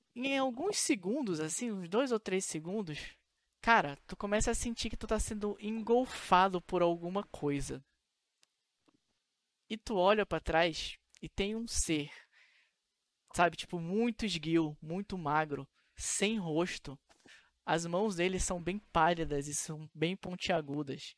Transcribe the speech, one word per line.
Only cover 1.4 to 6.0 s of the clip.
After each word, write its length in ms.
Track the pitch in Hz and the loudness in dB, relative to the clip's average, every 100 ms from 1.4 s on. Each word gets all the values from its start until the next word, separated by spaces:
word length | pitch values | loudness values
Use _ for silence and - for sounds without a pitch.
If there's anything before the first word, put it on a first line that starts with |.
assim, 300 | 156 - 240 | -2 -4 -4
uns 180 | 196 170 | -4 -2
dois 240 | 202 269 | 0 2
ou 80 | 220 | 0
três 240 | - 190 | 0 -2
segundos, 720 | - 160 165 214 180 147 - - _ _ _ _ | -2 -6 -6 -6 -4 -8 -10 -16 _ _ _ _
cara, 360 | - 226 147 139 - | 4 6 4 -4 -12
tu 100 | - | -8
começa 340 | 202 208 226 | -2 0 2
a 40 | |
sentir 360 | 226 240 233 226 | 0 -2 -4 -6
que 60 | - | -6
tu 100 | 220 | -2
tá 120 | 214 | -2
sendo 380 | - 214 208 202 | 0 -2 -4 -4
engolfado 1000 | 208 226 220 240 | -4 -4 4 4